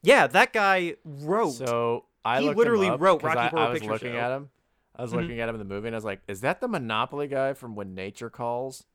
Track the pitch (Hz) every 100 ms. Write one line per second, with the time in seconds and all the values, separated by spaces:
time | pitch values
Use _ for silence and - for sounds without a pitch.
0 | 170 269 139 185 247 226 196 190 175 -
1 | 160 143 147 202 202 120 131 117 117 117
2 | _ _ 113 127 143 185 233 226 190 127
3 | 185 165 156 143 120 120 117 120 107 110
4 | 123 120 120 135 143 _ _ _ _ -
5 | 120 113 170 117 117 113 98 98 113 113
6 | 107 98 - 95 127 185 247 196 117 110
7 | 123 143 143 135 135 135 123 104 95 92
8 | 95 104 117 - 120 120 135 131 _